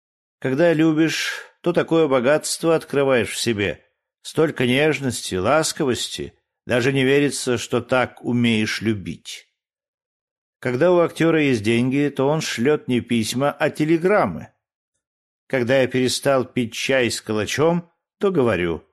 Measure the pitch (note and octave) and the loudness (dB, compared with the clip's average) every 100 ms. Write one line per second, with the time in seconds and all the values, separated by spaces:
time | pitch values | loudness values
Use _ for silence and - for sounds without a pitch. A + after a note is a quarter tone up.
0 | _ _ _ _ C3+ C3 E3+ D#3 D#3+ D#3 | _ _ _ _ -4 0 2 4 2 2
1 | D#3+ - - - - _ E3+ E3+ C#3+ E3 | 0 -2 -6 -8 -14 _ -2 -2 0 2
2 | D#3 C3 A#2+ D3+ - - E3 D#3+ - C#3 | 2 2 2 0 -2 -4 0 0 0 -2
3 | C#3 B2+ G2 - A#2 G#2 F#2+ C2 _ _ | 2 2 0 -4 -2 0 -2 -4 _ _
4 | _ _ - - D#3 - B2 C3 D#3 C3+ | _ _ -8 0 0 0 0 2 2 0
5 | C3+ G#2 - F#2 G2 D#3 D#3 - C#3 A2 | -4 -6 -6 -4 0 0 0 -2 -2 -2
6 | - - C#2 - _ _ - A#2+ B2+ C3+ | -4 -10 -12 -16 _ _ -4 0 0 0
7 | C3 C#3+ C#3+ - B2+ A#2 - B2 A2+ B2+ | 2 2 2 -2 -2 -2 -2 -4 0 0
8 | A#2+ - C#3 B2 A#2+ A2 G#2+ - G#2 G#2 | 0 -4 -4 0 2 2 0 -2 -4 -4
9 | F2 - - - - _ _ _ _ _ | -6 -12 -14 -18 -20 _ _ _ _ _
10 | _ _ _ _ _ _ C3 B2 E3+ F3 | _ _ _ _ _ _ -4 2 4 4
11 | D#3+ - E3 D#3+ C#3+ A#2+ G#2 A#2 B2+ C#3 | 2 2 2 4 2 2 2 2 2 0
12 | C#3+ C#3 C3+ D#3+ - - B2+ D3+ C#3 A#2+ | 0 0 0 0 -2 -2 0 0 0 -4
13 | - A#2 G#2+ A#2+ C#3+ - D3+ - D3+ E3 | 0 -2 -2 -2 -2 0 -4 -2 0 0
14 | F#3 G#3 B2 D2+ - _ _ _ _ _ | 2 2 0 -4 -14 _ _ _ _ _
15 | _ _ _ _ _ C3 A2+ C3+ B2 C3 | _ _ _ _ _ -4 2 2 2 0
16 | B2+ - C#3+ C3+ A#2+ - A2+ - - C3+ | 0 0 0 0 0 -4 -4 -6 -2 0
17 | A#2 - - G#2+ G2 - D#3+ F3 - _ | 0 -2 -4 -4 -4 0 0 0 -4 _
18 | _ _ G3+ E3+ A#2+ F#2 F2 D#2 - | _ _ -2 2 2 2 0 -4 -8